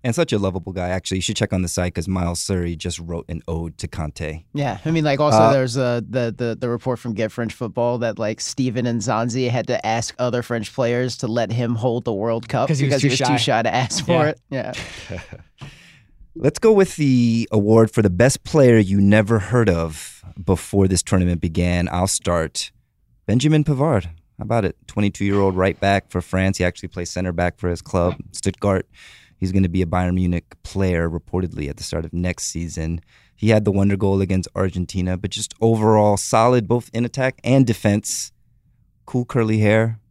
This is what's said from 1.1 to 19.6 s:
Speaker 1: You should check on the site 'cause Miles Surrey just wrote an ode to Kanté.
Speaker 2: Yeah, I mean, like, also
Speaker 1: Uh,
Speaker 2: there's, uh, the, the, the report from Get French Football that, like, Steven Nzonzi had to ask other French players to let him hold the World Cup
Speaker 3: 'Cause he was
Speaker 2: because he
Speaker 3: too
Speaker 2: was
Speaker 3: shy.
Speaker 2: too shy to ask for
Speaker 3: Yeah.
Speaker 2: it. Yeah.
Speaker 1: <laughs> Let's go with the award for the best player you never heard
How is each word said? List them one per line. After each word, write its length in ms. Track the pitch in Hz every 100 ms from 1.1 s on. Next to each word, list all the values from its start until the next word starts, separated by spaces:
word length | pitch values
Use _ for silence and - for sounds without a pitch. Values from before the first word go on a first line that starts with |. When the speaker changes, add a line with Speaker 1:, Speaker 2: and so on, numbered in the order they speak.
| 95
Speaker 1:
You 40 |
should 140 | 90 104
check 160 | 107
on 100 | 92
the 60 | 87
site 240 | - 90
'cause 140 | - 82
Miles 340 | 92 87 85
Surrey 360 | - 92 87 82
just 240 | 87 85
wrote 240 | 85 85 -
an 140 | 82 -
ode 280 | 82 82 -
to 100 | -
Kanté. 560 | - 78 - 78 82 -
Speaker 2:
Yeah, 240 | 147 139 92
I 80 | 160
mean, 100 | 165
like, 160 | 151 139
also 200 | 151 110
Speaker 1:
Uh, 140 | 110
Speaker 2:
there's, 240 | 139 131 123
uh, 240 | 123 120 110
the, 240 | 127 117 -
the, 200 | 120 113
the 80 | 123
report 320 | 117 131 120
from 120 | 120
Get 180 | 104 110
French 200 | - 113
Football 460 | - 117 104 120 120
that, 180 | 117 98
like, 240 | 107 113
Steven 440 | - - 127 117
Nzonzi 680 | 123 117 104 110 120 120 127
had 160 | 120 107
to 180 | 139
ask 300 | 110 113 - -
other 220 | 123 123
French 300 | 117 117 104
players 440 | - 120 120 127 -
to 80 | 120
let 240 | 117 107
him 240 | 117 120
hold 300 | 117 123 117
the 80 | 117
World 360 | 101 113 117 -
Cup 200 | 123 135
Speaker 3:
'Cause 100 | 147
he 80 | 139
was 40 |
Speaker 2:
because 120 | 139
he 60 | 139
Speaker 3:
too 40 |
Speaker 2:
was 40 | 123
Speaker 3:
shy. 140 | 127
Speaker 2:
too 60 | 123
shy 240 | 143 113
to 120 | 113
ask 300 | 127 123 - 151
for 60 |
Speaker 3:
Yeah. 160 | 170 151
Speaker 2:
it. 120 | - _ 135 - - - - -
Yeah. 80 | 92
Speaker 1:
<laughs> 0 | - - - _ - - - _ _ _ - -
Let's 220 | - -
go 120 | 226
with 240 | 208 190 -
the 520 | 147 127 117 113 113
award 400 | 110 101 110 110
for 120 | -
the 80 | 104
best 340 | 90 - -
player 320 | - 160 127 113
you 220 | 95 101
never 380 | 98 107 104 113
heard 280 | 92 120